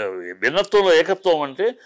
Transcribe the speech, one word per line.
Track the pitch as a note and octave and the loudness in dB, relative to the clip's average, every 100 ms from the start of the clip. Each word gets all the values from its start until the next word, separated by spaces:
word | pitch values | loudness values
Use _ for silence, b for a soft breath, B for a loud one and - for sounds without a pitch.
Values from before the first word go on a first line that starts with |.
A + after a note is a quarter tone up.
| G2+ F#2 F2+ | -4 -8 -12
భిన్నత్వంలో | F#2 A2+ F3 G3 G#3 F#3+ D#3+ | -6 -4 -2 0 2 4 4
ఏకత్వం | E3 F#3 F#3 D#3 | 2 -2 0 -2
అంటే, | C#3 C3+ A3 C4 | -4 -4 -4 -4